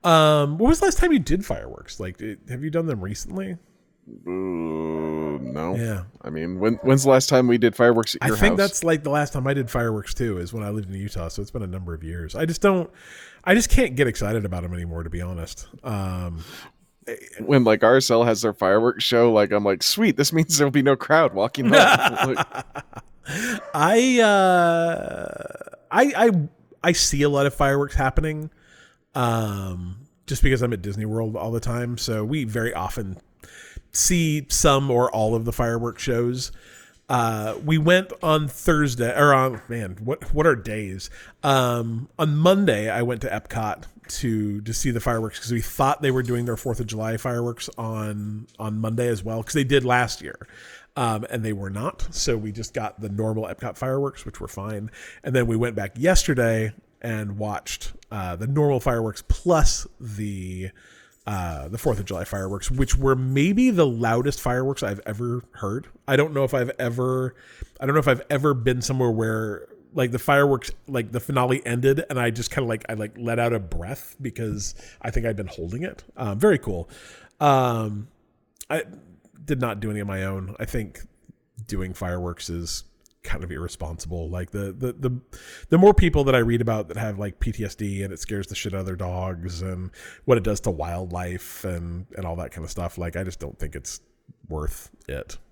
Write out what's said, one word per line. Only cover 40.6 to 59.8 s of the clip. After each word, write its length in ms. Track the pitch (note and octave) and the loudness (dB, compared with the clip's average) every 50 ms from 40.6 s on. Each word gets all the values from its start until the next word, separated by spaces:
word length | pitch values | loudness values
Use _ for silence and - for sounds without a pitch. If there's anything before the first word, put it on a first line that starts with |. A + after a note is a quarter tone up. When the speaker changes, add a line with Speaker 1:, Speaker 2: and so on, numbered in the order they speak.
| F#2 A2+ G#2+ A2 G#2 F#2+ F#2+ F#2+ - - - - - - - _ - | -2 -8 -6 -6 -6 -8 -8 -10 -12 -14 -18 -20 -20 -20 -20 _ 0
Speaker 1:
Um, 640 | C#3+ C#3 C3+ B2+ B2 A#2+ A#2+ A#2 A#2 A2+ A2+ C3+ - _ - | 2 2 4 4 2 0 -2 -4 -4 -6 -6 -8 -10 _ -2
on 160 | D#3+ D#3+ D3 | 0 0 2
Monday, 540 | D3+ D#3+ F3 F#3+ G3 G3+ F3+ A#2 G#2 G#2+ A2 | 4 6 6 6 6 4 4 2 2 0 -2
I 120 | F#2+ A#2 | -2 -2
went 200 | A#2+ A#2+ B2 A2 | -2 -2 -2 -4
to 80 | G#2 - | -4 -6
Epcot 560 | - G#2+ - - - B2 A2 G#2+ F#2 - - - _ - _ - | -6 -6 -8 -6 -6 -4 -4 -4 -4 -6 -10 -20 _ -20 _ -12
to, 540 | - - - B2 A2+ G#2+ G#2+ G#2 G2+ G#2 | -8 -4 -2 -2 0 0 -2 -2 -4 -6
to 120 | G#2 A2 A2 | -6 -6 -6
see 160 | - - C#3 | -2 -2 -2
the 100 | A#2+ A#2 | -2 -2
fireworks 400 | - B2+ A#2+ A2+ A2 A2 - - | -2 -2 -2 -2 -2 -4 -8 -10
'cause 120 | - A#2 | -6 -4
we 100 | A#2+ A#2 | -4 -4
thought 400 | A2+ - - - C#3 C3+ D3 - | -4 -6 -2 0 2 2 2 0
they 100 | D3 C#3 | 0 0
were 120 | B2+ C3 B2 | 0 0 0
doing 220 | A#2 B2 A#2+ A#2+ | 0 -2 -2 -2
their 120 | A#2+ A#2 G#2+ | -4 -4 -4
fourth 220 | - C3 A#2 A#2 | -4 -6 -4 -4
of 80 | B2 G#2+ | -6 -6
July 300 | A2 G#2+ A2 A2 A2+ A2 | -6 -6 -4 -4 -4 -4
fireworks 520 | - B2+ A#2+ A#2+ A#2+ A#2+ A#2 - - - - - | -4 -4 -4 -2 -4 -4 -6 -8 -12 -14 -10 -8
on, 680 | A#2 A2+ A2+ A2 G#2+ G#2+ G#2 G#2 G#2 G#2+ G#2+ G#2+ A2+ _ _ _ | -8 -6 -6 -6 -6 -6 -6 -6 -8 -8 -8 -10 -12 _ _ _
on 220 | A2 A2 G#2+ A2 | -6 -6 -4 -2
Monday 280 | A2 A2 A2+ A#2 B2 A#2+ | -2 -2 -2 0 0 0
as 160 | A#2 G2+ F#2 | -2 -2 -4
well, 200 | A2+ A2+ A2+ G#2+ | -6 -6 -6 -6
'cause 100 | - - | -2 0
they 100 | D#3 C3+ | 0 2
did 220 | A#2+ C#3 C#3 B2 | 4 4 2 4
last 360 | B2 B2 B2 B2 A2 - - | 4 2 2 2 0 -4 -10
year. 260 | - C#2+ - - - _ - - - - - - - _ _ | -10 -14 -14 -14 -18 _ -20 -20 -20 -20 -20 -20 -20 _ _
Um, 300 | - B2+ A#2 A2 G#2+ A2+ - | -4 -2 -2 -2 -4 -4 -6
and 140 | - A#2+ A2 | -6 -4 -4
they 80 | G#2+ G#2+ | -4 -4
were 160 | G2 G2 G2 | -4 -6 -8
not. 400 | G2 G2+ A#2 E3 - - - - | -8 -6 -6 -8 -4 -4 -6 -6
So 240 | - - - - A#2+ | -4 -4 -2 -2 -2
we 160 | A2 G#2 G#2+ | -2 -2 -6
just 220 | G#2 A2+ A2 - _ | -8 -8 -12 -8 _
got 260 | C3 A2 G#2 - - | -8 -8 -8 -8 -10
the 80 | G#2+ G#2 | -10 -8
normal 380 | G2+ G#2 A2 A2 A2 A2 A2 | -4 -4 -2 -2 -2 -4 -4
Epcot 320 | F#2+ F#2+ - - A#2 - - | -6 -8 -10 -10 -10 -8 -6
fireworks, 480 | - C3 C3+ C#3 C#3 C#3 - - - | -4 -2 -2 -2 -2 -4 -6 -10 -16
which 160 | - - - | -16 -14 -12
were 80 | - - | -14 -12
fine. 420 | - - G2 G#2+ A2 G2+ G#2 A2 - - - - - - - | -10 -10 -8 -8 -8 -8 -8 -10 -12 -16 -20 -20 -20 -12 -6
And 100 | - B2+ | 0 2
then 140 | C3 A#2+ A#2 | 2 2 4
we 80 | A#2 | 2
went 180 | A2 A#2+ A#2+ A2+ | 2 0 0 -2
back 180 | G2+ G2+ F#2+ - | -4 -6 -6 -6
yesterday 760 | A#2 C3 F3 F#3 - - - D3 B2+ A#2+ A#2 A2+ A2+ A2 A2 G#2+ - _ _ _ _ | 0 2 4 4 4 2 2 0 2 2 2 2 0 -2 -4 -6 -12 _ _ _ _
and 360 | - A#2 A2+ A2 G#2+ G2+ G2+ G2+ | -8 -6 -6 -6 -6 -8 -8 -6
watched, 560 | G#2 G#2+ G2+ - - - - - - - - - - _ | -6 -6 -6 -8 -8 -10 -12 -8 -8 -10 -10 -10 -16 _
uh, 240 | A2 G#2 F#2+ F2+ F2 | -10 -8 -6 -6 -6
the 120 | E2+ G#2 B2 | -6 -4 -2
normal 340 | C#3 D3+ D3 C#3+ C#3 B2 | 0 2 2 2 2 2
fireworks 420 | - C#3+ A#2+ A#2 A2+ A2 G2+ - - | 0 0 -2 0 -2 -4 -6 -8 -4
plus 600 | _ - - - F3 F3 D#3 C#3+ D#3+ - - | _ -4 -2 2 2 4 6 6 6 4 2